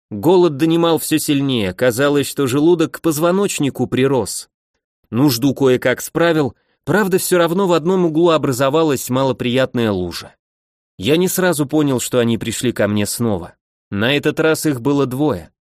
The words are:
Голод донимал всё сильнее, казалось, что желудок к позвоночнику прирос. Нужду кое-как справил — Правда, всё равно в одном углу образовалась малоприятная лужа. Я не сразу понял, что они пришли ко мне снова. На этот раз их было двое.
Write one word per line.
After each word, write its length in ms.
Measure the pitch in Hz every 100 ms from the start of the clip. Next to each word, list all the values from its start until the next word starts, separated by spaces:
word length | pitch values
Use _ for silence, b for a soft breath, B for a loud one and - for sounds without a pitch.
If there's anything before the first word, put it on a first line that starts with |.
| -
Голод 480 | 104 120 185 175 135
донимал 420 | 160 165 170 156
всё 200 | - 156
сильнее, 540 | - 139 139 123 95
казалось, 540 | 90 123 113 143 143 131
что 200 | - 139
желудок 440 | 147 160 175 156
к 100 | -
позвоночнику 880 | 165 143 170 185 202 - 143 - 123
прирос. 640 | 127 135 135 95 - - _ _ _ _ _ -
Нужду 440 | 110 147 117 139
кое-как 480 | 120 135 123 131 120
справил — 540 | - 160 170 160 135 - _ _ -
Правда, 320 | 185 190 180
всё 200 | - 180
равно 300 | 170 175 196
в 60 |
одном 320 | 165 156 190 175
углу 240 | 151 175
образовалась 800 | 156 139 120 135 156 160 127 -
малоприятная 800 | 127 135 123 123 123 131 123 113
лужа. 440 | 95 87 - - _ _ _ _ _ _ -
Я 200 | 101 165
не 100 | 185
сразу 380 | - 185 151 190
понял, 340 | 156 147 123
что 200 | - 127
они 180 | 117 117
пришли 340 | 117 107 127
ко 160 | 113 104
мне 180 | 104 104
снова. 500 | - 117 95 87 _ _ _ -
На 260 | 101 117 143
этот 240 | 151 143
раз 260 | 156 156 156
их 160 | 131
было 240 | 127 143 135
двое. 460 | 127 151 95 78 _